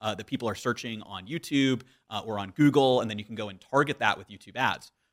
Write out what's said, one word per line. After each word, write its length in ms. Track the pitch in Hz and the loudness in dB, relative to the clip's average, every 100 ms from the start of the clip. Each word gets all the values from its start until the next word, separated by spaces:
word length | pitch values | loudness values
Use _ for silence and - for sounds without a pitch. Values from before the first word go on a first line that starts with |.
uh, 120 | 110 98 | -6 -6
that 100 | 107 | -6
people 220 | 135 113 | -4 -2
are 60 | 98 | -2
searching 460 | 127 117 123 110 | -2 -2 -4 -10
on 220 | - 95 92 | -10 -14 -10
YouTube, 540 | 160 - 143 135 131 - _ - | -10 -2 2 2 0 -4 _ -10
uh, 120 | 107 110 | -8 -4
or 120 | 104 | -4
on 120 | 98 | -4
Google, 480 | 120 147 143 131 127 | 4 6 6 6 4
and 100 | 113 | 0
then 80 | 104 | -6
you 60 | 104 | -8
can 100 | 110 | -8
go 120 | 104 | -8
and 120 | 95 | -10
target 380 | - 139 147 135 | -2 0 0 2
that 180 | 110 98 | 2 0
with 100 | 98 | -4
YouTube 300 | 101 - 107 | -18 -12 -2
ads. 340 | 123 92 - _ _ | -2 -2 -8 _ _